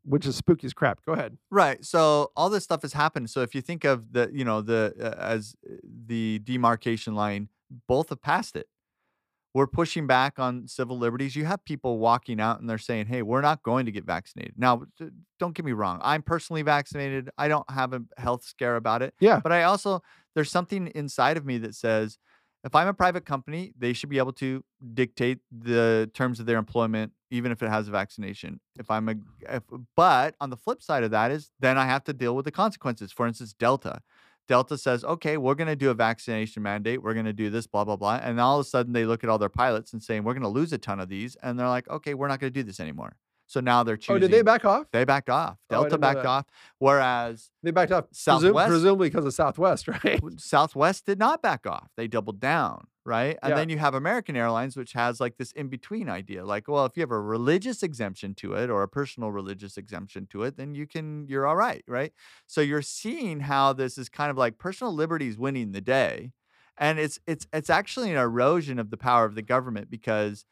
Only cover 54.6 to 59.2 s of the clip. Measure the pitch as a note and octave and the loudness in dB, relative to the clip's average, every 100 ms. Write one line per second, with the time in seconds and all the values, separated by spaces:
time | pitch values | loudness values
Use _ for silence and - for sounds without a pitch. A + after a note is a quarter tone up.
54.6 | C3+ C3 B2 B2 A#2+ A#2 B2 - C3 - | -2 -8 -8 -2 -2 0 -4 -4 -10 -8
55.6 | C#3 C3 - A3 F3 F#2 G2 F#2+ F#2+ G2+ | -10 -10 -10 -8 -6 -8 -8 -10 -6 -6
56.6 | G#2 C#3+ C3 - D3+ A2+ G#2 A2+ B2 F3+ | -2 0 0 -2 -2 -2 -2 0 2 2
57.6 | A3+ A#3 F3+ B2 G#2 F#2+ G2 G2 G2 G2 | 0 -4 -6 -4 -8 -6 -12 -10 -6 -4
58.6 | B2 G#2 G2 C#3 C#3 - | -2 0 -2 -2 -6 -6